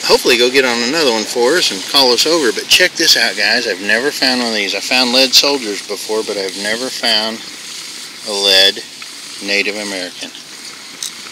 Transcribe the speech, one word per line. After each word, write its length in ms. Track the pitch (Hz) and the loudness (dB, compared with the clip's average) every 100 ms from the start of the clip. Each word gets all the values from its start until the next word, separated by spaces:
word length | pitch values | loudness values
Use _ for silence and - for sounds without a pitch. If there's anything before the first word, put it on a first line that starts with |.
hopefully 320 | - 240 - 123 | 2 2 4 4
go 120 | 123 | 4
get 140 | 131 131 | 4 2
on 160 | 117 | 2
another 280 | 117 160 147 | 0 2 2
one 100 | 113 | 2
for 320 | 104 127 120 170 | 0 2 4 4
us 140 | - | 2
and 100 | 95 - | -2 -2
call 180 | 143 131 | 2 4
us 140 | 120 156 | 4 4
over. 260 | 165 131 | 4 2
But 160 | 101 101 | 0 2
check 240 | - 180 | 4 4
this 220 | - 165 131 | 2 2 4
out, 200 | 113 98 | 2 0
guys. 300 | 104 117 117 | 0 2 0
I've 140 | 90 | -4
never 300 | 101 110 139 | 0 2 2
found 300 | 143 135 127 | 0 0 2
one 80 | 120 | 0
of 60 | 110 | 0
these. 200 | 98 98 | -2 -2
I 40 | |
found 320 | - 127 127 | 0 2 2
lead 200 | 123 131 | 4 4
soldiers 480 | 120 147 143 113 98 - | 4 2 0 -2 -6 -6
before, 360 | 101 - 107 | -8 -2 -2
but 140 | 107 101 | -2 -4
I've 200 | 95 92 | -4 -4
never 320 | 104 113 127 | -4 -2 -4
found 500 | - 120 110 110 113 - - - - - - - - - | -4 0 0 0 -6 -10 -14 -12 -12 -12 -14 -14 -14 -8
a 60 | |
lead 500 | 101 98 95 98 104 - - - - - - 101 | 0 4 6 6 2 -10 -16 -16 -14 -14 -10 -4
Native 300 | 101 104 104 | -2 0 -4
American. 540 | 104 98 90 - 87 - - - - - - - - - - | -6 -6 -8 -10 -14 -14 -18 -16 -16 -16 -16 -10 -10 -10 -14